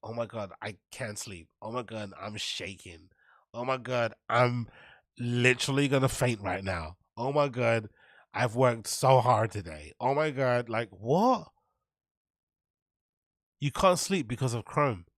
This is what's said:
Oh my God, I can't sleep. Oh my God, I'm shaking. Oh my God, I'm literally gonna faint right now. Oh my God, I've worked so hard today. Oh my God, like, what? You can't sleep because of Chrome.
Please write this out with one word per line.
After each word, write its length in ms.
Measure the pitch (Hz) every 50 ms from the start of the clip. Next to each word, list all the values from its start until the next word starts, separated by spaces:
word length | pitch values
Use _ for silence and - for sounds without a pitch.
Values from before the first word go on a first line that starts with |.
| -
Oh 100 | 104 113
my 120 | 117 117
God, 260 | 107 - 113 101 95 - -
I 160 | 110 107 101 - _ _
can't 260 | - - 131 110 104
sleep. 320 | - - - 98 87 80 _ _ _
Oh 100 | - 107
my 120 | 117 127 120
God, 280 | 98 113 110 107 98 92 -
I'm 160 | 95 107 107
shaking. 720 | 110 - - - - 95 92 98 90 - 92 85 80 87 95 _ _ _ _ _ _ _ _ -
Oh 120 | 117 123
my 120 | 127 131
God, 360 | 131 117 127 127 120 117 113 - _ _ _
I'm 380 | 113 117 123 123 123 120 117 - - - - - - _ _ _ _
literally 720 | - 120 120 120 120 123 127 127 120 - - 135 139 143
gonna 220 | 139 135 135 131 131
faint 320 | - - 135 123 117 98
right 220 | 101 95 - 98 98
now. 340 | 95 92 85 80 78 87 _ _ _ _
Oh 160 | - 117 131 139
my 160 | 151 143 143
God, 400 | 113 123 123 117 117 113 104 104 _ _ - - - - _ _ -
I've 220 | 95 123 120 107
worked 320 | 123 131 123 120 113 104
so 320 | - - - - 131 131 127
hard 320 | 117 123 123 107 113 113
today. 420 | - 104 92 85 78 76 76 78 - _
Oh 140 | 117 127 135
my 160 | 147 156 156
God, 380 | 139 131 135 127 123 123 120 113
like, 200 | 113 110 120 104
what? 580 | 98 90 104 113 143 175 214 254 262 220 85 - _ _ _ _ _ _ _ _ _ _ _ _ _ _ _ _ _ _ _ _ _ _ _ _ _ _ _ _ _ _ _ _ _ _ _ _ _ _ _ _ _ _
You 120 | 143 143
can't 280 | - - - 190 180 160
sleep 280 | - - 196 185 135
because 260 | 107 120 - 131 127 117
of 120 | 117 104
Chrome. 400 | - - 151 147 139 113 90 82 _ _